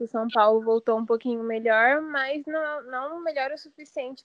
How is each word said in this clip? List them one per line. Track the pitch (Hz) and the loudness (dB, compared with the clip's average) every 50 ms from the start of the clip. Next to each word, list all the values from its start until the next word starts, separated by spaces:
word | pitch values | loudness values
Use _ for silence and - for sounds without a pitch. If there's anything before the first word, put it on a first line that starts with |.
| 240 | -8
o | |
São | 226 - 226 226 | -6 -4 -4 -4
Paulo | 233 - 226 208 220 220 220 | 0 2 4 6 6 6 4
voltou | 220 226 226 226 - 240 220 | 4 2 2 2 2 0 0
um | 220 226 | 0 0
pouquinho | 226 233 226 - 247 233 226 226 | 0 -2 0 0 -2 -4 -4 -4
melhor, | 226 226 226 226 226 220 220 233 254 285 311 | -4 -4 0 0 2 4 6 6 4 4 2
mas | 311 311 302 277 262 269 294 302 285 | 0 -2 -2 -2 -2 -2 -4 -4 -6
não, | 302 311 311 311 302 302 294 233 | -6 -4 -4 -4 -4 -6 -8 -10
não | 254 262 254 269 294 330 339 339 | -8 -8 -8 -8 -8 -8 -8 -6
melhor | 320 294 277 262 277 | -6 -4 -4 -4 -4
o | 302 | -6
suficiente | 294 - 302 _ - 302 - - 302 254 254 269 - | -10 -12 -18 _ -20 -20 -12 -10 -8 -8 -8 -12 -16